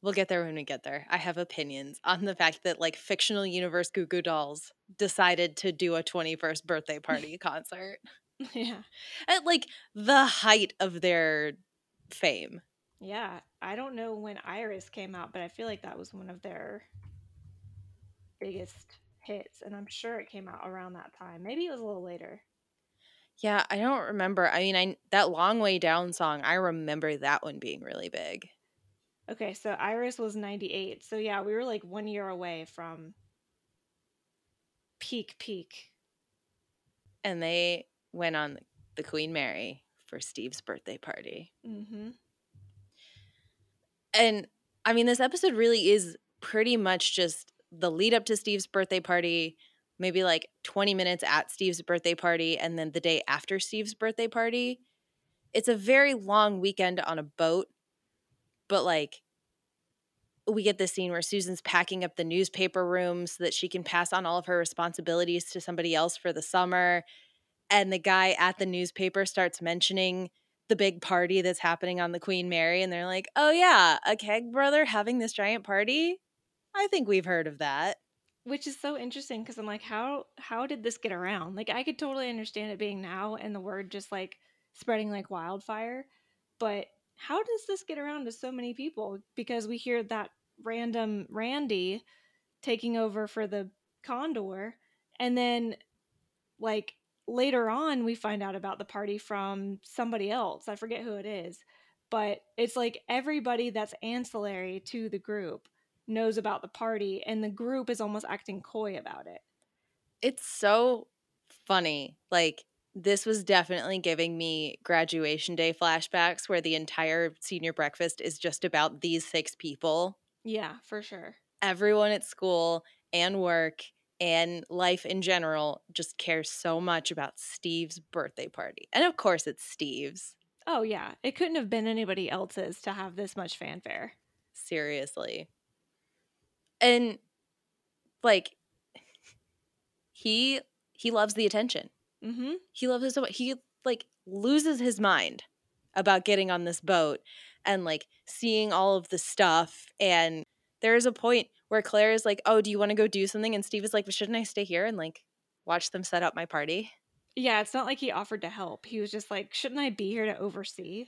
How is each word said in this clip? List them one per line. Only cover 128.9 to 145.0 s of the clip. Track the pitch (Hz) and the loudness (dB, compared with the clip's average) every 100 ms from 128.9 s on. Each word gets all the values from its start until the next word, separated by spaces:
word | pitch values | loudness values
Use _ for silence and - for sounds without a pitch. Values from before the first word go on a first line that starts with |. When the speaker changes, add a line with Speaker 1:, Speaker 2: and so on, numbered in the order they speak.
Speaker 1:
And | - | 4
of | 339 330 | 4 4
course | 208 170 - | 2 2 0
it's | 135 | -8
Steve's. | - - 147 131 139 185 - - _ _ - | -10 -8 -6 -6 -8 -10 -16 -18 _ _ -4
Speaker 2:
Oh, | 311 | -2
yeah. | 226 208 - - | 0 -4 -6 -6
It | 254 | -6
couldn't | 269 339 320 | 0 0 0
have | 220 | 0
been | 226 220 | 0 0
anybody | 226 214 190 180 | 0 0 -2 -2
else's | 165 190 - 180 175 | -2 -4 -6 -6 -6
to | - | -6
have | 196 190 175 | -6 -8 -6
this | 196 - | -8 -6
much | 175 - | -8 -8
fanfare. | - - - - 220 - _ _ _ | -10 -10 -8 -8 -8 -14 _ _ _
Speaker 1:
Seriously. | - - 165 147 147 143 - 58 57 160 _ _ _ _ _ _ _ _ _ _ _ _ _ | -18 -6 -4 -2 -4 -6 -6 -8 -8 -12 _ _ _ _ _ _ _ _ _ _ _ _ _
And, | 240 240 240 208 _ _ _ _ _ _ _ _ _ _ | 6 6 4 -2 _ _ _ _ _ _ _ _ _ _
like, | 240 196 - _ _ _ _ - _ _ - _ _ _ _ _ _ _ _ | 6 6 4 _ _ _ _ -20 _ _ -20 _ _ _ _ _ _ _ _
he, | - 220 220 262 269 - _ _ | -8 -2 0 2 0 -6 _ _
he | _ 233 | _ -2
loves | 226 214 | 2 2
the | 208 214 | 2 2
attention. | 208 240 - - _ _ _ | 2 -2 -4 -8 _ _ _
Speaker 2:
Mm-hmm. | 220 233 254 349 _ | -10 -8 -6 -6 _
Speaker 1:
He | - 254 | -4 -2
loves | 247 | 0
it | 262 | 0
so | 254 | 0
much. | 262 202 | -2 -2
He, | 247 262 _ _ | -4 -4 _ _
like, | - 233 - _ - | -4 -4 -6 _ -12
loses | 196 214 294 302 277 | -2 4 4 4 2
his | 247 202 | 0 2